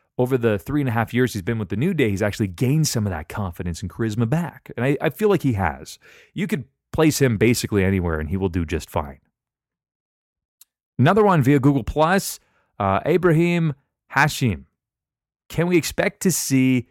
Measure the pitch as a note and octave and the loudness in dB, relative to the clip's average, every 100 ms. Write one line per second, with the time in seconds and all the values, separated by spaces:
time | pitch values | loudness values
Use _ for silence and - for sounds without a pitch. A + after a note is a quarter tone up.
0 | _ - B2+ C3 A2+ G2+ - D3 C3+ A2+ | _ -4 0 2 2 0 -2 -2 0 -2
1 | A2 A#2+ B2+ G#2 F2 A#2 G2+ G#2 E3+ D#3+ | 0 0 0 -2 -4 -6 -4 -2 -2 0
2 | A2+ F#2+ G#2 - G2+ F2 B2 D#3 D3 A#2 | 0 0 -2 -2 -4 -2 0 2 0 0
3 | G#2 E2 D#2 - F#2+ - F2 E2+ F#2+ - | -2 -4 -8 -6 -6 -6 -8 -6 -8 -6
4 | A2+ G#2 A2+ D#3 E3 - - - C3 D3 | -4 -2 0 0 -4 -10 -14 -4 -2 0
5 | D#3+ - G#3 F#3 C#3 G2+ E2+ C2+ - - | -2 0 2 2 0 0 -2 -4 -12 -20
6 | _ - _ - G#3 F3 - _ _ - | _ -20 _ -8 -6 -6 -8 _ _ 0
7 | E3 - C3+ G#2 A2+ A#2+ - G#2 F#2+ G2 | 2 4 2 4 2 2 0 0 2 0
8 | F2 D#2 D#2 G2 F#2+ F2 D#2+ D#2+ - - | 0 -2 -4 -2 -2 -2 -4 -6 -4 -6
9 | C#2+ C#2 _ _ _ _ _ _ _ _ | -6 -12 _ _ _ _ _ _ _ _
10 | _ _ _ _ _ _ _ _ _ - | _ _ _ _ _ _ _ _ _ 0
11 | C3+ G3+ G#3 E3+ C3 C#3+ C#3 B2 G#2+ D3 | 2 4 4 4 4 4 4 0 -2 0
12 | D#3+ F#3+ - - _ _ _ - G2+ G2 | 2 2 -2 -10 _ _ _ -4 0 0
13 | - F3 F3 D#3+ F3 F3 D#3+ - _ _ | 2 2 4 2 2 2 0 -4 _ _
14 | _ C3+ D3 - B2 D2 - _ _ _ | _ 2 2 2 -2 -2 -8 _ _ _
15 | _ _ _ _ - - F3 F3 - - | _ _ _ _ -12 -4 0 0 0 -4
16 | G3 - F#3+ - - C3+ C3 B2+ - | -4 -2 -2 -2 0 2 2 0 -4